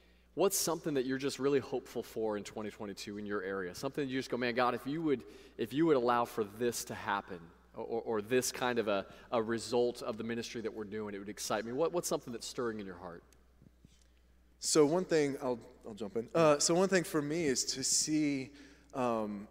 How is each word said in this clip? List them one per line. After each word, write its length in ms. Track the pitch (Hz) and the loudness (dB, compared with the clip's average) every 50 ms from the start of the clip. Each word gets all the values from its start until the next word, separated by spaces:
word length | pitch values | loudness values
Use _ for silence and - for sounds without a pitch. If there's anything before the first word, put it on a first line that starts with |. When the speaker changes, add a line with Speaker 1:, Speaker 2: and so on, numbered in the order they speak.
| _ - - _ _ _ _ | _ -20 -20 _ _ _ _
Speaker 1:
what's 220 | 147 185 202 - | 2 2 2 2
something 360 | - - 175 160 165 - 165 143 | 2 0 0 -2 -2 -2 0 0
that 120 | 135 123 | 0 0
you're 120 | 135 135 | 0 -2
just 200 | 131 143 135 - | -2 -2 -2 -2
really 220 | - 131 143 143 131 | 0 2 4 4 2
hopeful 420 | - - 131 127 139 - - 120 | 2 0 -4 -6 -6 -6 -6 -8
for 360 | 113 - - 117 110 107 104 | -8 -6 -4 -2 0 0 0
in 80 | 104 98 | -2 -4
twenty 240 | - - 110 107 101 | -6 -8 -6 -6 -6
twenty-two 460 | - - 107 101 95 - - 110 101 | -8 -8 -8 -8 -8 -8 -8 -8 -8
in 80 | 104 104 | -6 -4
your 180 | 101 104 101 90 | -4 -2 -2 -2
area? 320 | 98 98 98 90 90 92 | -2 -2 -2 -4 -6 -6
Something 320 | - 139 135 - 156 143 | -6 -6 -4 -2 -2 -2
you 120 | 131 131 135 | -2 -2 -4
just 100 | 120 - | -2 -2
go, 60 | 131 | -2
"Man, 180 | 120 123 120 113 | 0 0 2 4
God, 180 | 127 123 123 120 | 4 4 4 2
if 140 | 117 - | 0 -2
you 140 | 135 147 170 | -4 -4 0
would, 200 | 160 151 131 117 - - - - - - - | 2 2 2 2 0 -8 -18 -20 -20 -14 -6
if 160 | - 113 - 123 | -6 -4 -2 2
you 120 | 151 170 | 2 6
would 120 | 160 143 | 6 6
allow 260 | 123 120 123 120 120 120 | 6 6 6 4 4 2
for 220 | - - 117 107 | 2 0 -2 -2
this 400 | 98 107 110 123 120 117 - - | -2 -2 0 0 0 0 -2 -6
to 100 | - 113 | -6 -8
happen, 440 | 92 101 107 101 101 - - 92 85 82 85 - - - _ - | -6 -2 0 0 -2 -2 -6 -12 -14 -14 -18 -20 -20 -20 _ -12
or, 80 | 117 - | -12 -8
or, 180 | - 117 113 - | -6 -6 -4 -2
or 180 | 120 113 104 | 0 -2 -2
this 320 | 101 107 127 127 - - - | 0 2 2 2 2 2 -2
kind 260 | - 135 123 120 117 | 0 0 2 2 2
of 80 | 104 | 2
a, 180 | 107 101 98 95 - - - - - 127 | 2 2 2 0 -4 -12 -20 -6 0 0
a 100 | 120 110 | 0 2
result 580 | 113 117 110 104 107 123 120 120 120 117 - | 0 -2 -2 -2 0 2 4 4 2 0 -2
of 160 | 131 123 113 | -6 -6 -6
the 60 | 107 113 | -4 -4
ministry 380 | 113 117 117 110 - - 117 | -4 -4 -4 -6 -6 -8 -6
that 120 | 107 104 95 | -6 -6 -6
we're 120 | 110 104 | -8 -8
doing, 280 | 98 107 110 107 104 101 | -8 -6 -6 -6 -6 -6
it 60 | 98 | -8
would 80 | 101 | -8
excite 380 | 107 101 - - - 117 104 107 | -10 -8 -8 -4 -2 -2 -2 -2
me." 80 | 117 123 | -2 -2
What, 180 | 139 165 165 | -2 0 0
what's 160 | 170 175 - | 0 -2 -2
something 240 | - 175 147 - 131 | -2 -4 -4 -4 -8
that's 160 | 117 107 - | -10 -10 -10
stirring 320 | - - 135 123 117 107 107 | -8 -6 -4 -4 -4 -4 -6
in 60 | 98 | -8
your 100 | 95 87 87 | -10 -12 -12
heart? 220 | 92 87 85 - - - - - _ _ _ _ - - - _ - - - _ _ _ _ _ _ _ _ _ _ _ _ _ | -12 -14 -14 -14 -18 -20 -20 -20 _ _ _ _ -20 -20 -20 _ -20 -20 -20 _ _ _ _ _ _ _ _ _ _ _ _ _
Speaker 2:
So 260 | - - - 160 147 | -2 2 6 6 6
one 200 | 139 165 185 185 | 6 4 0 0
thing, 320 | - 170 156 143 139 135 131 | 2 2 2 2 2 -2 -2
I'll, 180 | 143 127 123 117 - - - - - | -2 -4 -4 -4 -6 -14 -20 -18 -16
I'll 60 | 117 107 | -14 -10
jump 240 | 98 110 98 - | -8 -8 -6 -4
in. 100 | 117 120 127 - | -6 -4 0 4
Uh, 240 | 165 165 151 147 143 | 6 8 8 6 6
so 160 | - - 170 | 4 4 4
one 140 | 180 196 185 | 4 4 4
thing 140 | 190 180 160 | 4 2 2
for 180 | - - 156 | 2 0 0
me 240 | 143 143 156 175 165 | 0 0 -2 0 2
is 180 | 139 123 - - | 2 2 2 0
to 180 | - - 131 131 | -2 -4 -2 0
see, 680 | - - - - 156 156 151 151 143 143 131 127 123 - - - - - - - - - | 0 2 2 2 2 2 2 2 2 0 -2 -4 -8 -12 -18 -20 -20 -20 -20 -20 -8 -4
um, 540 | 131 123 120 113 110 107 104 104 101 107 - | 0 0 2 2 0 0 -2 -4 -8 -10 -14